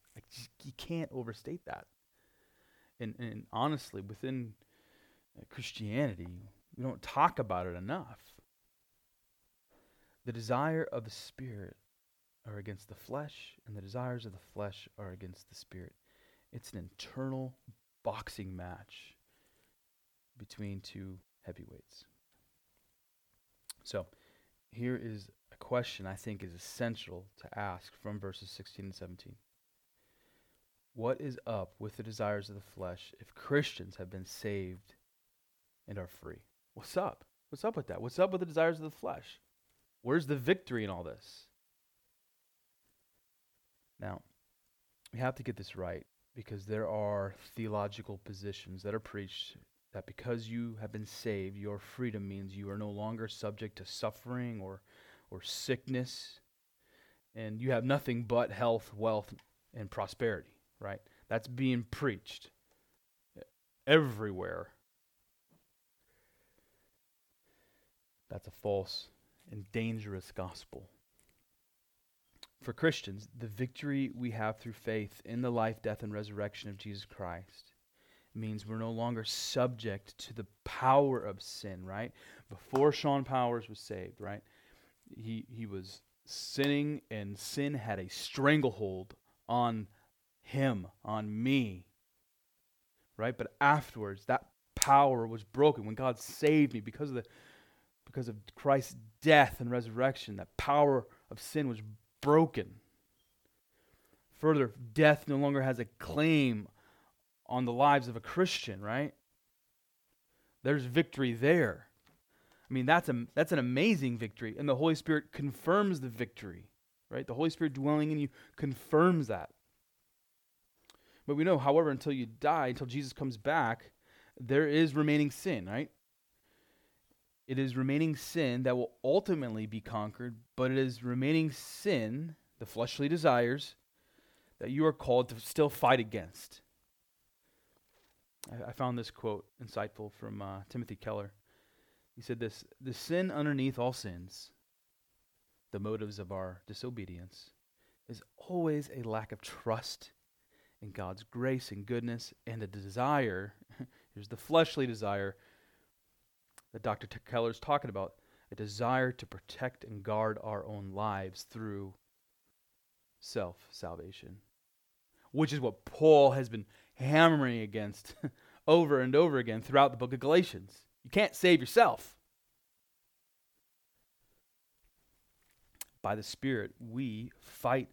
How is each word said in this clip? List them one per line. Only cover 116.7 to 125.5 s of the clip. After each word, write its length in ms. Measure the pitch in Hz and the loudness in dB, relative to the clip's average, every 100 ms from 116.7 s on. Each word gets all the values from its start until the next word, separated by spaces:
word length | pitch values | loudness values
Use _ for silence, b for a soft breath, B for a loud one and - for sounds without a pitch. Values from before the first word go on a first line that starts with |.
| _ _ _ _ | _ _ _ _
right? 160 | 123 135 | -8 -6
The 80 | 120 | 0
Holy 160 | 160 | 0
Spirit 220 | - 160 | 2 0
dwelling 360 | 135 139 151 151 | 0 2 2 2
in 80 | 151 | 0
you 120 | 139 B B - | -2 B B -6
confirms 720 | 147 127 - 156 175 170 120 | -4 -4 4 8 8 6 2
that. 240 | 95 - _ _ _ _ _ _ _ _ _ _ _ _ _ - b b b - | -4 -6 _ _ _ _ _ _ _ _ _ _ _ _ _ -20 b b b -4
But 80 | 143 | 2
we 80 | |
know, 160 | 165 165 | 4 6
however, 320 | 139 151 160 | 8 6 6
until 220 | 135 151 | 2 0
you 120 | 135 120 | -2 -4
die, 420 | 113 147 160 131 | -2 2 2 2
until 200 | 123 131 | -2 -4
Jesus 260 | 127 135 | -4 -6
comes 240 | - 139 113 | -4 -6 -2
back, 540 | 135 160 120 117 - _ b b b - | 0 2 2 0 -6 _ b b b -14
there 280 | 120 135 151 | 2 4 6
is 280 | 151 160 139 | 6 6 4
remaining 340 | 151 147 147 | 4 6 4
sin, 380 | - 190 | 0 -4